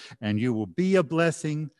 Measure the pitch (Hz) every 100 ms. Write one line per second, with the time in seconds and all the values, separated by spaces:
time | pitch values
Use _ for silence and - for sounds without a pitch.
0 | - - 107 104 123 110 101 85 185 185
1 | 143 165 170 - 156 151 151